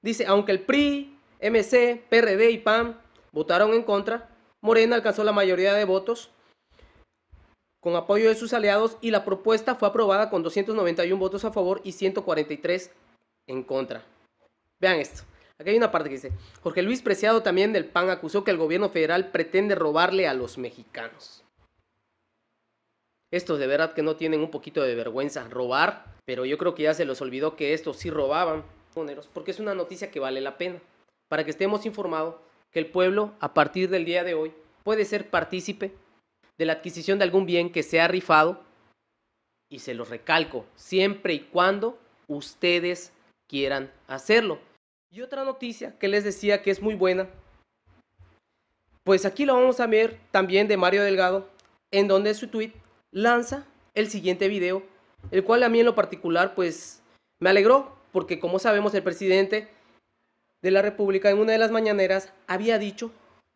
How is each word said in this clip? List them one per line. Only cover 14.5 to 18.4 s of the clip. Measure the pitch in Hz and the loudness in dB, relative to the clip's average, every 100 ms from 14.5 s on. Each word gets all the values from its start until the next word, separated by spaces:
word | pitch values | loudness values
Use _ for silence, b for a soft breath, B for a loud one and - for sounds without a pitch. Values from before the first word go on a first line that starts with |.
| _ _ _ | _ _ _
Vean | 185 170 | 0 0
esto. | 143 - - b b _ | -2 -12 -20 b b _
Aquí | 160 | 0
hay | 220 | 2
una | 226 | 2
parte | 170 147 | 0 -4
que | 135 | -8
dice, | 135 - B B | -10 -12 B B
"Jorge | 175 165 | -6 -2
Luis | 190 247 | -2 -2
Preciado, | 220 196 208 226 | -2 0 2 2
también | 220 180 208 | 2 2 2
del | 208 160 | 0 0
pan, | 175 185 | 0 0
acusó | 180 160 202 | -2 -2 -2